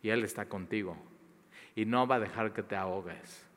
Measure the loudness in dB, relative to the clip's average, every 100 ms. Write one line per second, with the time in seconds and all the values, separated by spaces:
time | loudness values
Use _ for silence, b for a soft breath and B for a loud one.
0 | 4 2 2 -4 -4 -6 -2 -2 -2 -8
1 | -14 -20 -20 -20 _ B B -2 2 4
2 | 6 4 2 0 -2 -2 -2 -2 0 -2
3 | -4 -12 -14 -18 -20